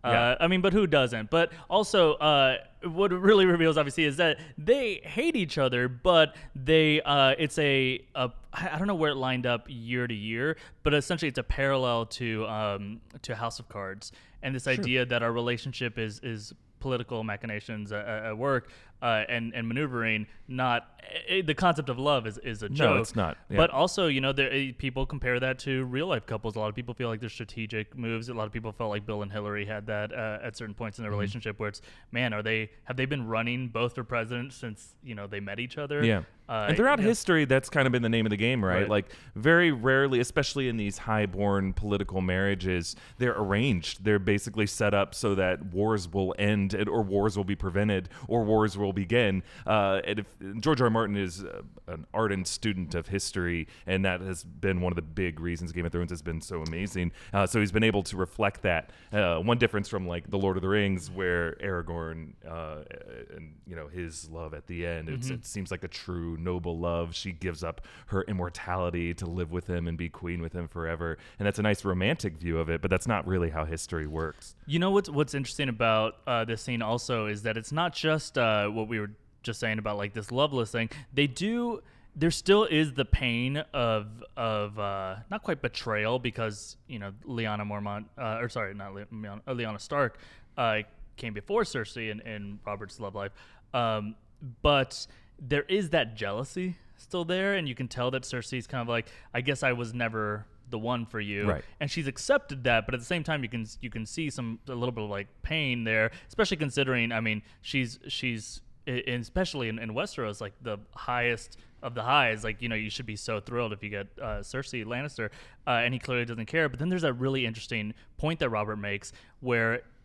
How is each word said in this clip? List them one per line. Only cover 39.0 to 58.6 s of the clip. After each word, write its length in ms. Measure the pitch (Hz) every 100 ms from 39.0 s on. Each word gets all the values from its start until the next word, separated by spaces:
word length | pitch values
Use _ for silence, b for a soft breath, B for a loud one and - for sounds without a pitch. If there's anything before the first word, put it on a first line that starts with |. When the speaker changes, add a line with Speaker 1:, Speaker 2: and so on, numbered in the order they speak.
| 98 B B -
Speaker 1:
very 360 | 127 170 175
rarely, 480 | 131 123 135 139 127
especially 480 | 123 - 135 139 127
in 80 | 113
these 200 | 101 95
high-born 760 | - 107 104 95 101 98 95
political 460 | 90 107 101 95 92
marriages, 720 | 92 92 98 98 92 90 85 - B -
they're 180 | 123 110
arranged. 640 | 101 101 135 92 78 -
They're 140 | 104 104
basically 460 | 95 101 - 107 104
set 260 | - 104 101
up 180 | 98 -
so 200 | 110 98
that 280 | 92 90 92
wars 420 | 87 107 110 85
will 240 | 98 92 -
end 340 | 104 104 98
and, 160 | 92 104
or 140 | 113
wars 340 | 98 98 104 95
will 60 |
be 120 | 95 101
prevented 540 | 98 90 107 98 87 B B
or 160 | 117
wars 340 | 107 110 107 98
will 100 | 101
begin. 500 | 95 90 117 107 95 B B -
Uh, 340 | 107 98 95
and 160 | - 104
if, 60 | 101 - 95 107
George 220 | 143 135
R. 40 | 123
R. 20 |
Martin 260 | 113 107 101
is, 260 | 92 90
uh, 180 | 90 50 - - -
an 220 | 80 - 107
ardent 320 | 110 98 90
student 480 | - 110 92 82 85
of 120 | -
history, 580 | 98 - 98 87 85 78 B 82
and 180 | 95 95
that 140 | 90
has 220 | 95 90
been 380 | 85 82 101 90
one 100 | 90
of 40 | 87
the 80 |
big 360 | 78 80 90 78
reasons 320 | 85 82 85
Game 140 | 85 85
of 60 |
Thrones 180 | 85 87
has 140 | 85
been 180 | 76 80
so 220 | - 87
amazing. 480 | 80 82 98 92 87 B B
Uh, 140 | 98 95
so 140 | 117
he's 120 | 104
been 120 | 104
able 180 | 110 101
to 160 | 92 92
reflect 460 | 90 - 101 -